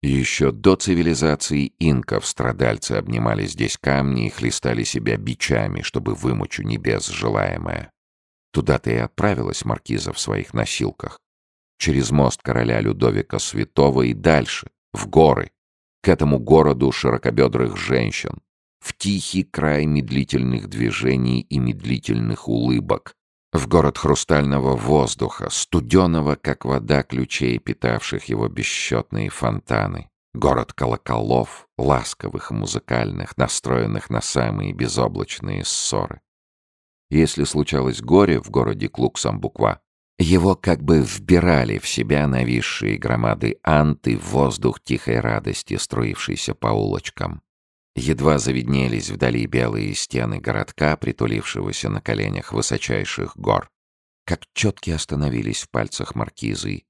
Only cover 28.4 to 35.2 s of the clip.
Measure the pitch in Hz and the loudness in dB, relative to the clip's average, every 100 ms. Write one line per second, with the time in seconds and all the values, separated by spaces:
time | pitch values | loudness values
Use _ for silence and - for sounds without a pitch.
28.4 | 55 - - - - 60 - 53 52 - | -2 -4 -6 -4 -2 -2 -2 -6 -6 -2
29.4 | 58 52 - 57 50 50 - _ _ 60 | -2 -4 -2 -2 -2 -6 -12 _ _ -2
30.4 | 71 64 60 - 64 57 - 57 53 62 | 2 2 -2 -4 -4 -4 -4 -4 2 0
31.4 | 57 - _ - 65 69 - - 50 - | 0 -8 _ -4 0 0 -2 -10 -8 -8
32.4 | - 53 50 55 - 60 53 50 50 - | -8 -6 -4 -6 -2 -2 -2 -4 -10 -2
33.4 | 64 - 60 62 55 52 - 57 - - | -2 -2 -2 0 0 -4 -4 -6 -2 -2
34.4 | 58 50 50 50 60 - 57 50 | -2 -2 -6 -4 -4 0 -2 -2